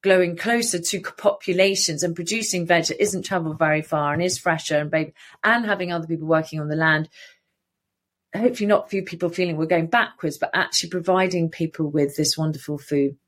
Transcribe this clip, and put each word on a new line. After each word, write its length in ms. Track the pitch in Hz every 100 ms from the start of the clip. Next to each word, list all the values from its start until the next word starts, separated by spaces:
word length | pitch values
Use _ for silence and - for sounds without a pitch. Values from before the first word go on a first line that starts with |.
growing 340 | 196 190 175 170
closer 420 | 220 233 233 175
to 60 |
c-, 180 | 170 185 - -
populations 840 | 202 - - 180 196 190 - 156
and 140 | 175 170
producing 500 | 170 226 208 180 170
veg 200 | 170 160
that 160 | -
isn't 200 | 202 190
travelled 360 | 175 185 160 151
very 240 | 156 156
far 320 | 156 151 147
and 80 | 151
is 160 | 180 180
fresher 400 | 180 160 - 151
and 120 | 151
baby, 220 | 156 151 _ - -
and 220 | 214 240 214
having 260 | 220 180
other 140 | 170 160
people 200 | 160 156
working 320 | 160 160 156
on 100 | 151
the 80 | 156
land, 320 | 160 156 156 - - _ _ _ _ _ _ _ _ _ _
hopefully 320 | 202 240 240 208
not 220 | 202 -
few 140 | 196
people 260 | 185 170 175
feeling 280 | 170 180 156
we're 100 | 160
going 220 | 175 165
backwards, 500 | 233 - - 160 -
but 120 | -
actually 340 | 180 - - 165
providing 600 | 180 170 185 185 180 165
people 360 | - 165 - 151
with 260 | 151 143 143
this 220 | 147 -
wonderful 400 | 156 151 - 147
food 380 | - 143 139 139